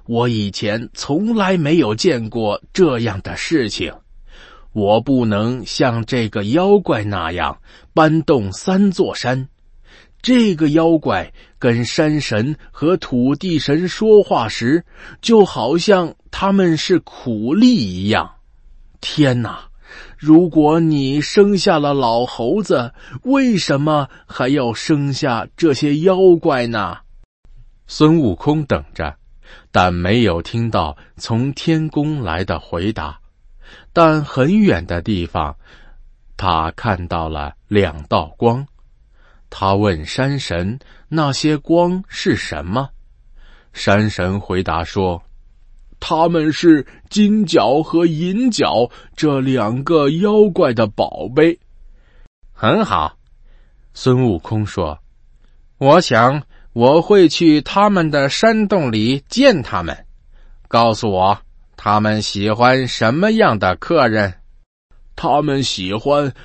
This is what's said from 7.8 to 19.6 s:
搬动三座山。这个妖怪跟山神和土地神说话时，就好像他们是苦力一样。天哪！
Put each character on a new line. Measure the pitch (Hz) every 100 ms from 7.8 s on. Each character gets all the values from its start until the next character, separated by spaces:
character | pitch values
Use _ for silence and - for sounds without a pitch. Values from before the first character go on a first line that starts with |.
| _
搬 | - 156 160
动 | 160 143 95
三 | 98 - 190 202
座 | 180 143
山。 | - 123 131 135 _ _ - - - _ _
这 | - 254 220 165
个 | 156
妖 | 151 165 160
怪 | 127 101 82 - - _
跟 | 127 117 120
山 | - 156 151
神 | 135 107 123 151 -
和 | - 147 185
土 | - 123 127 147
地 | 190 160
神 | - 147 180
说 | - 220 208
话 | 196 170 113
时， | - 117 160 - - - -
就 | - 226 196
好 | - 113 165
像 | 170 196 165 - _
他 | - 196
们 | 196 185 156
是 | - 180
苦 | - - - 110 113
力 | 170 247 233
一 | 104 90 98
样。 | 104 80 - _ _ - - - _
天 | - - 143 123
哪！ | 110 -